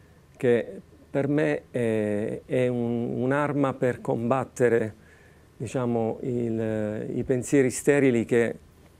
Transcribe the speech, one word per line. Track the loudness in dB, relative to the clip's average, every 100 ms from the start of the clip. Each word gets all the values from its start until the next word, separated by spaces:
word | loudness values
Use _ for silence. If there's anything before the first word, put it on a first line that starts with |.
| -20 -20 _ -2
che | 2 2 2 -10 -18 -20 -8
per | -4 0
me | 2 0 -2 -4
è, | -2 0 0 0 -2 -4 -8 -4
è | 0 0
un, | 0 -2 -2 -2 -2
un'arma | 0 0 0 0 0
per | 0 -2 -2
combattere, | -2 -2 0 0 -2 0 2 2 0 -8 -20 -20 -20 -20 -20 -12
diciamo, | -6 -4 -2 0 -2 -4
il, | -4 -4 -2 -2 -2 -2 -4 -6 -6 -4
i |
pensieri | -2 -2 2 4 4
sterili | 2 2 4 4 2
che | 2 2 2 -2 -16 -20 -20